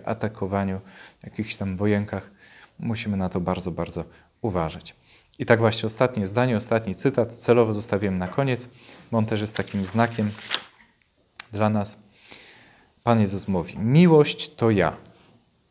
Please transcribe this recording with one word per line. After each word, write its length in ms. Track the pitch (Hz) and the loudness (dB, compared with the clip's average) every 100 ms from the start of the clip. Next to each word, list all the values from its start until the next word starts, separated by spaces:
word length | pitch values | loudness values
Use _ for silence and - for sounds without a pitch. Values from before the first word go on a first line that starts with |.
| - | -4
atakowaniu, 760 | 110 107 107 95 98 98 95 - - - _ | -4 -4 -6 -4 -2 -2 -4 -8 -20 -20 _
jakichś 320 | - - 107 - | -14 -8 -8 -6
tam 220 | 98 92 | -6 -2
wojenkach. 540 | 104 104 104 98 - - - - - - | 2 2 0 -6 -10 -18 -20 -20 -20 -10
Musimy 380 | 117 110 107 98 | -6 -4 -4 -2
na 120 | 92 | -2
to 100 | 95 | -2
bardzo, 300 | 87 90 90 | -2 -2 -4
bardzo 320 | 82 82 - 80 - _ _ | -6 -6 -8 -10 -14 _ _
uważać. 540 | 117 90 80 80 - - _ - _ - | -4 -2 -4 -6 -16 -20 _ -20 _ -8
I 60 | - | 2
tak 140 | 113 | 4
właśnie 280 | 113 110 110 | 4 2 -2
ostatnie 400 | - 127 117 95 | 0 0 0 -2
zdanie, 300 | 110 127 110 | 0 0 0
ostatni 380 | - 113 110 92 | 0 -2 -2 -2
cytat 400 | 139 127 110 - | -2 0 -2 -2
celowo 380 | - 120 113 | 2 4 4
zostawiłem 440 | 104 104 101 101 92 | 0 -2 -2 -2 -2
na 100 | 90 | -4
koniec, 400 | - 139 120 - - - - - | -2 -2 -2 -6 -18 -20 -20 -4
bo 60 | 113 | -2
on 80 | 110 | 0
też 160 | 107 | -2
jest 140 | 107 - | -2 -6
takim 280 | - 101 95 | -6 -4 -2
znakiem 460 | 110 117 113 107 107 - - - _ _ _ _ _ _ - - | 0 0 0 -4 -6 -8 -10 -10 _ _ _ _ _ _ -18 -12
dla 180 | 101 107 | -2 0
nas. 340 | 107 101 - - _ - - - - - _ _ _ | 0 -2 -6 -14 _ -20 -20 -20 -20 -20 _ _ _
Pan 180 | - 117 | 2 4
Jezus 260 | 101 98 95 | 4 0 -2
mówi: 300 | 92 82 98 | -2 -4 -4
„Miłość 760 | 107 143 180 156 147 - - - | 2 6 8 8 6 0 -8 0
to 160 | 117 | 2
ja, 240 | 104 82 - - - _ _ _ _ _ | 4 2 0 -12 -20 _ _ _ _ _